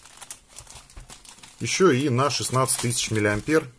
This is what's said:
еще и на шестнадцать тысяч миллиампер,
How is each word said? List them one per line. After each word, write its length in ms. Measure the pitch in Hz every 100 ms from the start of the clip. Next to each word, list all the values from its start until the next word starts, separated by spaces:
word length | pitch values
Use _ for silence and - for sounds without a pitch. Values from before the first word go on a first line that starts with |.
| - - - - - - - - - - - - - - - -
еще 300 | 117 - 190
и 180 | 127 143
на 220 | 123 143
шестнадцать 500 | - 107 127 127 -
тысяч 300 | 135 117 -
миллиампер, 600 | 110 104 104 147 156 131